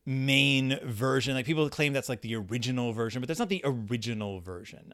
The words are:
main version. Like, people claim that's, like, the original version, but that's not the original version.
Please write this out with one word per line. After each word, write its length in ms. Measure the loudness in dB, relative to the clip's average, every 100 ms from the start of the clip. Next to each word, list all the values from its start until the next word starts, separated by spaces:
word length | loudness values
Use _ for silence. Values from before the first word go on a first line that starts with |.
main 760 | -4 0 4 6 6 4 2 0
version. 520 | -4 0 2 2 2
Like, 120 | 0 0
people 220 | 2 0
claim 220 | 2 0
that's, 160 | 0 -2
like, 140 | -4
the 120 | -4
original 580 | -4 -4 -4 -2 0 0
version, 280 | 0 -2 -2
but 80 | -4
that's 100 | -2
not 120 | 0
the 120 | 0
original 760 | 0 -2 -2 -4 -2 -4 -4 -6
version. 520 | -8 -12 -14 -18 -20